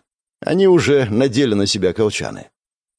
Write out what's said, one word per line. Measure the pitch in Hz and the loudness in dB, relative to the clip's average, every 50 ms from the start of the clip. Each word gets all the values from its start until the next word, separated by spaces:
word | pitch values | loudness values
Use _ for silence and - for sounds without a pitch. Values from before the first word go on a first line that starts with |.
| _ _ _ _ _ _ _ _ | _ _ _ _ _ _ _ _
Они | - - 151 185 196 | -6 -4 0 2 4
уже | 190 180 170 110 127 143 139 131 101 | 4 4 4 4 2 2 2 2 0
надели | 101 113 131 139 104 127 143 123 104 | 0 0 0 0 0 0 0 0 0
на | 101 101 | 0 -2
себя | 104 - 107 90 92 85 | -2 -2 -2 -2 -2 0
колчаны. | - 110 107 - - - 55 50 - - _ _ _ _ _ _ _ _ _ _ | 0 -2 -2 -2 -4 -10 -10 -12 -14 -20 _ _ _ _ _ _ _ _ _ _